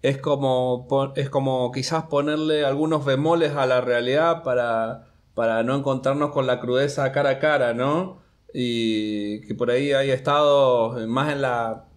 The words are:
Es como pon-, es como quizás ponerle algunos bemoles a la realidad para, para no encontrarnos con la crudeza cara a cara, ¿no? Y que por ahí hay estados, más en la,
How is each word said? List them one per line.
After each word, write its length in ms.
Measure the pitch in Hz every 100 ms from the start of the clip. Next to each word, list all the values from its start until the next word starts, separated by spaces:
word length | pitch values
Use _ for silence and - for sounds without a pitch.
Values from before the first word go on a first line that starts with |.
Es 160 | 135 135
como 680 | 147 139 135 127 127 123 131
pon-, 260 | 139 135
es 140 | 139 135
como 420 | 143 135 131 123
quizás 320 | 131 131 160
ponerle 600 | 160 143 147 156 156 151
algunos 420 | 139 139 156 156
bemoles 480 | 139 131 156 170 151
a 120 | 143
la 160 | 131 127
realidad 600 | 123 120 123 139 165 165
para, 640 | 135 123 120 113 113 113 - _ _
para 300 | - 117 113
no 120 | 117
encontrarnos 560 | 139 139 131 135 143 143
con 140 | 147 127
la 120 | 123
crudeza 520 | 123 127 143 143 135
cara 200 | 143 143
a 80 | 135
cara, 340 | 151 147 120
¿no? 460 | 117 131 156 185 - _ _ -
Y 880 | - 123 117 113 110 107 104 104 107
que 140 | -
por 160 | 104 120
ahí 200 | 123 143
hay 180 | 135 139
estados, 960 | 127 139 147 147 143 135 123 113 123 110
más 260 | 127 147
en 80 | 139
la, 440 | 135 120 113 110 -